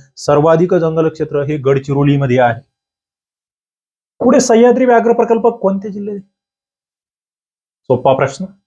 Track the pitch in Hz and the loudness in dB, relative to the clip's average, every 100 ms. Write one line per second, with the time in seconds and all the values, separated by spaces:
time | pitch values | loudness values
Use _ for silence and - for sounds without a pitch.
0 | _ - - 147 160 165 180 185 160 160 | _ -10 -2 2 2 2 2 0 0 -2
1 | 160 156 151 143 143 151 131 135 139 139 | -4 -4 -6 -4 -4 -4 -2 -2 -2 0
2 | 143 139 135 127 120 113 - _ _ _ | 0 0 0 2 0 -2 -12 _ _ _
3 | _ _ _ _ _ _ _ _ _ _ | _ _ _ _ _ _ _ _ _ _
4 | _ _ 247 294 - 226 247 - 247 233 | _ _ 2 2 2 4 4 4 2 2
5 | 226 240 233 233 233 233 196 196 208 202 | 2 0 0 0 0 -2 -4 -4 -8 -12
6 | 202 202 - _ _ _ _ _ _ _ | -10 -12 -16 _ _ _ _ _ _ _
7 | _ _ _ _ _ _ _ _ - 123 | _ _ _ _ _ _ _ _ -4 0
8 | 135 131 135 - 185 _ | 0 0 -2 -6 -14 _